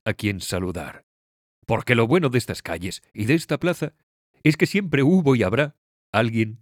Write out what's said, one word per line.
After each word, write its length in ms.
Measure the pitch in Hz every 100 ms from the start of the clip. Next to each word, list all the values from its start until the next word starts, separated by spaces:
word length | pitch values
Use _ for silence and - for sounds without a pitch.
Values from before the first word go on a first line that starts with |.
a 80 | -
quien 280 | 101 104 95
saludar. 680 | - 92 90 85 73 - _ _ _ _ _ _ -
Porque 280 | 113 -
lo 120 | 120 113
bueno 220 | 175 147
de 100 | 123
estas 240 | - 87
calles 400 | - 82 92 - _
y 120 | 107
de 100 | 107
esta 240 | 165 - 147
plaza 360 | 175 170 151 _ _ _ _ _
es 140 | 151 151
que 100 | 160
siempre 360 | 196 190 143
hubo 320 | 135 185 147
y 80 | 127
habrá 340 | 92 113 147 - _ _ _
alguien 480 | 104 117 113 110 113